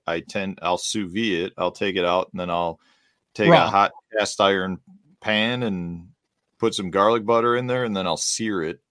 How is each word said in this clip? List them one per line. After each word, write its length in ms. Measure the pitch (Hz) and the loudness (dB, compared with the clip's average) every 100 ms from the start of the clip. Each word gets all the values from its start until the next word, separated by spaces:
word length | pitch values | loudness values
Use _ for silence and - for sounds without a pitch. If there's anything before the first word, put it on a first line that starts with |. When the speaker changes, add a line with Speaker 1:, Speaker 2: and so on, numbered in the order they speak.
| - | -6
Speaker 1:
I 140 | 85 | -6
tend, 400 | 80 104 95 95 | -4 -6 -6 -4
I'll 160 | 85 90 | -2 -2
sous 320 | - 113 95 | -2 -6 -4
vide 320 | 95 113 90 92 | -4 -2 -2 -4
it. 60 | - | -4
I'll 140 | 87 | -4
take 240 | - 101 95 | -2 -4 0
it 80 | |
out, 240 | 87 90 90 | 0 0 -2
and 60 | 90 | -6
then 100 | 87 | -4
I'll 320 | 87 85 85 _ _ _ _ _ - | -2 -4 -6 _ _ _ _ _ 0
take 180 | 110 | 6
a 80 | 170 | 6
Speaker 2:
Raw. 80 | 82 | 6
Speaker 1:
hot 240 | 98 101 - _ 107 | 4 2 0 _ -4
cast 240 | 101 - | -2 2
iron 380 | 98 98 95 92 - _ _ _ | 2 2 0 -6 -12 _ _ _
pan 420 | 113 107 110 123 | -2 0 0 -2
and 460 | 117 92 87 85 90 _ _ _ _ _ | -4 -4 -6 -10 -14 _ _ _ _ _
put 140 | 113 107 | -2 -2
some 160 | 95 | -2
garlic 340 | 92 104 117 104 | 2 4 4 2
butter 320 | 117 120 120 | 2 2 0
in 100 | 127 | -2
there, 180 | 127 120 | -2 -2
and 100 | 101 | -2
then 120 | 92 | -2
I'll 100 | 78 | -2
sear 460 | - - 110 98 | -4 -4 -4 -2
it 180 | 80 - _ | -4 -6 _